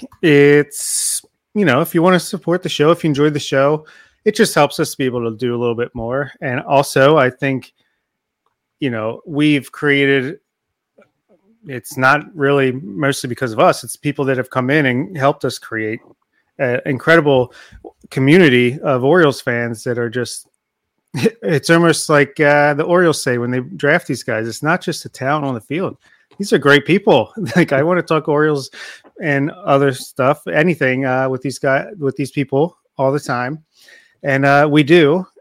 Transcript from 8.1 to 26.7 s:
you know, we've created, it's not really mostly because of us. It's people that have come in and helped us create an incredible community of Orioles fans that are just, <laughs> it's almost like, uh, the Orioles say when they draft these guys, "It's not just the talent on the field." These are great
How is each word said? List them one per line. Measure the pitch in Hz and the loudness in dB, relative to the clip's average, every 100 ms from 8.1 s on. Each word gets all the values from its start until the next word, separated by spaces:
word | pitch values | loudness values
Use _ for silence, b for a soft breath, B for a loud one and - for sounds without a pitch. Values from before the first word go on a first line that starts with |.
| _ _ _ _ _ _ _ | _ _ _ _ _ _ _
you | 143 | -6
know, | 117 110 117 | -4 -6 -8
we've | - 143 151 147 127 | -8 0 2 2 -2
created, | - 147 143 139 139 127 180 _ _ _ _ _ _ _ _ _ _ _ 226 214 | -6 -2 0 2 0 -2 -10 _ _ _ _ _ _ _ _ _ _ _ _ -14
it's | 127 - 131 | -14 -12 0
not | 131 147 143 | 2 2 -2
really | 165 139 143 135 | -4 0 2 0
mostly | 127 180 196 139 135 131 | -2 -10 -4 -2 -2 -6
because | 117 127 | -6 -6
of | 110 | 2
us. | 180 - | 2 2
It's | 117 - | -6 -8
people | 147 139 | -8 -4
that | 135 127 | -2 -2
have | 123 | -2
come | 127 127 | -4 0
in | 151 139 | 2 2
and | 123 180 170 | 0 -4 0
helped | 139 151 | 0 0
us | 135 - | -6 -8
create | - 110 107 107 _ _ _ _ _ _ | -12 -8 -8 -8 _ _ _ _ _ _
an | 131 123 - | -4 -2 -4
incredible | 131 - 170 147 135 123 B B B - _ _ | -4 2 4 4 2 0 B B B -20 _ _
community | - 135 170 170 123 123 139 | -2 4 6 6 4 2 -2
of | 160 131 | -4 -2
Orioles | 131 180 156 127 | 2 4 2 0
fans | - 120 120 113 | -4 -4 -4 -8
that | - 120 | -6 -6
are | 120 | -4
just, | 117 117 - - _ _ _ | -6 -8 -10 -18 _ _ _
<laughs> | _ _ _ | _ _ _
it's | 143 160 - 202 156 - | -2 -2 -2 -2 -2 2
almost | 165 170 156 - | 2 2 0 0
like, | 147 143 - | 2 2 2
uh, | 147 147 147 | 2 4 2
the | 143 | 0
Orioles | 175 175 175 143 | 0 2 2 0
say | - 123 | -2 -2
when | 120 | -2
they | 127 | -4
draft | 127 - 143 170 - | -6 -4 0 0 0
these | 123 | -8
guys, | - 110 113 | -6 -6 -6
"It's | 110 | -6
not | 147 185 | -2 -2
just | - 156 | -4 -10
the | 131 | -12
talent | - 131 151 143 | -8 -4 -4 -4
on | |
the | 123 | -8
field." | - 147 175 - b b b _ | -8 -6 -6 -10 b b b _
These | 202 | -2
are | 190 | 2
great | 143 | 6